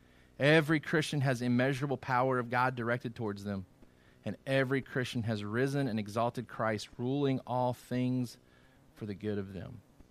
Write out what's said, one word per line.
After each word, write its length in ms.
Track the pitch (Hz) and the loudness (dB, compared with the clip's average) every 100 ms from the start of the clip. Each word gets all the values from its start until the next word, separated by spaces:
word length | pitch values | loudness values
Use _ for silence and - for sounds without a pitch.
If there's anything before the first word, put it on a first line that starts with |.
| _ - - - | _ -20 -12 2
Every 400 | 139 160 151 156 | 6 6 6 0
Christian 420 | - 165 - 147 | 2 0 0 2
has 200 | 135 120 | 2 2
immeasurable 560 | 123 123 135 127 143 127 | 2 4 4 2 -2 -2
power 400 | - 127 131 127 | 0 2 2 2
of 140 | 117 | 0
God 240 | 123 127 123 | 2 2 0
directed 400 | 113 123 123 117 | 0 -2 -4 -4
towards 280 | 107 101 | -4 -4
them. 220 | 101 98 92 - - - - - 107 | -4 -6 -8 -16 -20 -20 -20 -10 -8
And 100 | - 135 | -6 0
every 360 | 135 131 135 | 2 2 0
Christian 420 | - 135 123 123 | -2 -4 -2 -2
has 200 | 107 107 | -2 -2
risen 440 | 104 117 135 143 135 | -2 0 0 0 0
and 100 | 110 | -2
exalted 500 | 101 110 117 123 110 | -2 0 -2 -2 -8
Christ, 420 | - 113 104 - - | -2 0 0 -4 -6
ruling 400 | 123 143 139 131 - | -2 0 0 0 -2
all 260 | 123 123 | 0 0
things 640 | 120 - 123 127 127 120 - - - - - - | -2 -4 -2 0 0 -2 -8 -20 -20 -20 -20 -20
for 140 | - 104 | -10 -8
the 80 | 90 | -4
good 240 | 107 104 | -2 -2
of 140 | 95 | -4
them. 260 | 92 85 98 - - - | -8 -10 -14 -20 -20 -12